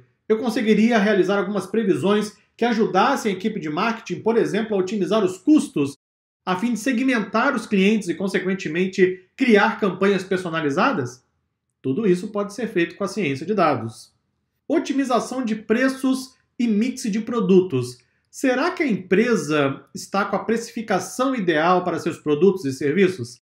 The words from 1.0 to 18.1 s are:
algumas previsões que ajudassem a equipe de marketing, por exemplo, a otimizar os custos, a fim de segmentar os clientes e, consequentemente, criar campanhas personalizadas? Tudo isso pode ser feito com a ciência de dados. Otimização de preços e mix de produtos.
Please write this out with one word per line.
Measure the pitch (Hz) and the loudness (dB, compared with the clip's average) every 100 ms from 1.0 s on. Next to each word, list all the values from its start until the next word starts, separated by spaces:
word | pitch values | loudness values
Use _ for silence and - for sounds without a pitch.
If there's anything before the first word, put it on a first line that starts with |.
| 208 196 175 202 | 2 2 2 0
algumas | 185 202 - | -2 -4 -4
previsões | 226 196 147 185 208 214 - _ - | -2 0 0 2 0 -2 -10 _ -4
que | 240 | -2
ajudassem | 226 190 190 247 269 220 | 0 2 2 2 0 -2
a | 180 | -2
equipe | 220 202 | -4 -4
de | 151 | -6
marketing, | 156 226 220 - 156 | -2 -2 -4 -8 -4
por | 208 233 | 0 0
exemplo, | 151 196 220 196 | 0 -2 -2 -2
a | |
otimizar | 185 214 165 220 | -2 -2 0 0
os | 190 - | 0 0
custos, | - 302 - 151 135 - _ _ _ _ 190 | 4 4 4 -2 -2 -6 _ _ _ _ -6
a | 180 | -2
fim | 240 | -2
de | 226 | -2
segmentar | 269 233 269 240 - 220 277 240 | -2 0 0 0 0 0 0 -2
os | - | 0
clientes | 196 196 220 170 | 2 4 2 -2
e, | 160 | -4
consequentemente, | 190 196 180 190 156 170 190 190 185 185 _ - | -2 -2 -2 -4 -4 -2 -2 2 2 0 _ -2
criar | 247 202 220 - | 4 4 4 0
campanhas | 196 147 196 185 | -2 0 2 2
personalizadas? | - 185 180 160 147 160 262 190 120 - _ _ _ _ _ _ | -2 -4 -4 -2 0 2 0 0 -4 -8 _ _ _ _ _ _
Tudo | 131 135 208 | -4 0 2
isso | 175 214 | 0 -2
pode | 202 202 | -6 -6
ser | - 220 | -6 -4
feito | 175 170 - | -2 -2 -4
com | |
a | 190 | -6
ciência | 220 151 135 165 | -4 -4 -4 -2
de | |
dados. | 196 160 120 113 - - _ _ _ _ _ - | 2 2 0 -4 -12 -20 _ _ _ _ _ -2
Otimização | 330 - 269 254 233 - 262 | -2 0 -2 0 0 -2 -4
de | 220 214 | -4 -4
preços | - 233 269 262 262 262 - _ _ - | -2 0 0 0 -2 -2 -6 _ _ -4
e | 233 | 0
mix | 208 254 - | 0 0 -4
de | 220 220 | -4 -4
produtos. | 220 233 180 190 - 127 120 - _ | -2 0 4 6 6 0 -4 -10 _